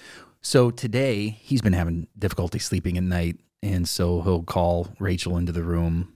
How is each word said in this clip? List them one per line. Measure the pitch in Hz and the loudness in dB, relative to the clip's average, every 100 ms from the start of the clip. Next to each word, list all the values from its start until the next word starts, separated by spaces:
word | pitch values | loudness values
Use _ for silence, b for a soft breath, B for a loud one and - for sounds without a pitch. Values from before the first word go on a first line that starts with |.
| B B B B | B B B B
So | - 139 123 | 2 4 4
today, | 117 120 117 135 104 107 107 | 2 -4 0 0 0 -4 -6
he's | - 135 | -2 2
been | 110 | 4
having | 90 85 85 - - | 2 2 -2 -6 -4
difficulty | 95 - 87 - | -4 -2 -4 -4
sleeping | - 92 92 90 | -2 -2 0 0
at | |
night, | 92 90 85 85 _ _ | 0 0 0 -4 _ _
and | 101 92 82 | -2 0 0
so | - 87 87 | 0 2 2
he'll | 92 87 | 2 0
call | 82 92 87 87 85 - | 0 0 2 0 -2 -4
Rachel | 95 90 87 87 | -2 -2 -2 -2
into | 85 | -2
the | 85 | -2
room, | 85 85 85 82 90 | -2 0 0 0 -4